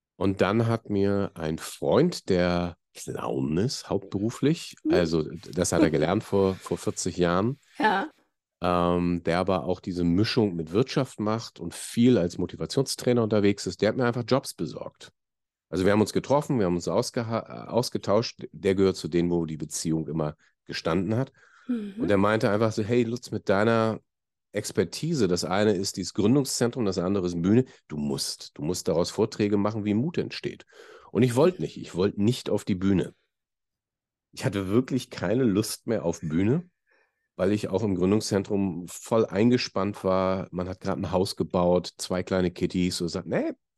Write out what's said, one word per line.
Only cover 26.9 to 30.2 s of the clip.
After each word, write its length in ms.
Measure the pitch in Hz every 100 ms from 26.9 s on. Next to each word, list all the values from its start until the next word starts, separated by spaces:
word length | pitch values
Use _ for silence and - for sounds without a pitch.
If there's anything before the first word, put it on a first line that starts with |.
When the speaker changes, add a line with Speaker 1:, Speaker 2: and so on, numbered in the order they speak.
| 92
Speaker 1:
andere 280 | 87 101 87
ist 140 | 87
Bühne, 240 | 90 113 - - -
du 80 | 73
musst, 540 | 73 69 - - - -
du 60 |
musst 240 | 76 90 -
daraus 220 | 82 87
Vorträge 460 | - 113 - 104 104
machen, 280 | 104 110 104
wie 80 | 104
Mut 220 | 160
entsteht.“ 460 | 131